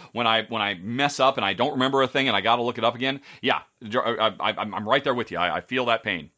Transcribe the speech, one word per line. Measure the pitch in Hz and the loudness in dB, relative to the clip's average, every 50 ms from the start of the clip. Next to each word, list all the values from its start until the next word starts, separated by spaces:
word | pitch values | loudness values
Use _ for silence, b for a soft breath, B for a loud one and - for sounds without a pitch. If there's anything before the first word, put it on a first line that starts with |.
| B B | B B
when | - 113 120 | -6 -2 2
I, | 113 113 110 | 2 2 2
when | 110 - 113 110 | 0 -2 -4 -2
I | 104 101 98 | -2 -2 -2
mess | 85 90 107 120 131 156 147 - - | -4 -6 -6 -2 -2 -2 -2 2 2
up | 131 135 135 127 | 2 2 2 2
and | 107 | 0
I | 98 98 | -2 0
don't | 90 120 147 | 0 0 0
remember | - 127 127 135 139 139 | 0 0 0 2 4 2
a | 131 | 2
thing | 123 - 143 135 131 | 2 2 0 0 2
and | 107 | 0
I | 98 | 2
gotta | 95 113 120 123 | 2 2 2 2
look | 117 123 117 | 2 -2 -2
it | 120 113 | 0 0
up | 117 120 | 0 0
again. | 117 127 135 139 139 B B B B | 0 -4 -4 -4 -6 B B B B
Yeah, | - 131 117 - - - _ _ | -2 0 0 -2 -4 -8 _ _
I, | 123 107 107 127 - 117 117 - 110 110 95 - | -10 -4 -2 0 0 0 0 2 2 0 0 0
I, | 80 107 | -2 -2
I'm | 104 - 104 107 98 - 107 | -2 -2 -6 -6 -6 -6 0
right | 107 127 143 | 2 2 2
there | 139 143 127 | 4 0 0
with | 120 110 - | -2 -4 -4
you. | 90 85 | -2 -2
I, | 87 87 80 | 0 0 0
I | 85 | -4
feel | - - 123 127 123 | -4 -2 -2 0 2
that | 120 113 113 | 2 0 0
pain. | - 110 95 82 71 78 _ | 0 -2 -4 -4 -6 -12 _